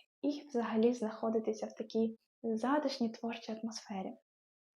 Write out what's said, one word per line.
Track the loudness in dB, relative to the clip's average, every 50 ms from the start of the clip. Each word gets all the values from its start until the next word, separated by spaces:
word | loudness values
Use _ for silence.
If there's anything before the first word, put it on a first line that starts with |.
| -8 _ _ _
і | 0 0 0 0 -4 -4
взагалі | -2 0 0 2 4 6 6 6 6
знаходитися | 4 -2 -4 -4 -2 -2 0 0 0 0 0 -2 -4 -4
в | -8 -6
такій | -8 -8 -2 0 2 2 2 0 -6 _ _ _ _ -2
затишній | -2 0 0 2 2 2 4 2 0 0 0 0 -2
творчій | -2 -4 -6 -6 -6 -6 -6 -8 -8 -6 -6
атмосфері. | -6 -6 -8 -10 -8 -6 -6 -6 -6 -8 -12 _ _ _ _ _ _ _ _ _ _ _